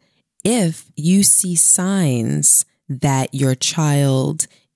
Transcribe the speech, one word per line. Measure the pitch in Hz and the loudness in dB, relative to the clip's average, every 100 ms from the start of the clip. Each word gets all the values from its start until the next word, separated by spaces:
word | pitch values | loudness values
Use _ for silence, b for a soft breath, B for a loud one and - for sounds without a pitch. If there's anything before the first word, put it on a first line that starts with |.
| _ _ _ _ | _ _ _ _
if | 202 240 175 160 - - | -2 0 0 -4 -12 -6
you | 151 190 | 0 2
see | 190 - 185 170 | 4 2 0 0
signs | - - 185 196 160 123 113 143 147 - - _ - | 2 2 0 0 0 0 -2 0 2 0 -2 _ -12
that | 131 147 135 131 | -4 0 0 -2
your | 139 135 | -2 -2
child | 127 - - 156 143 139 135 135 156 - b b | -2 -4 -2 0 0 0 0 -2 -4 -8 b b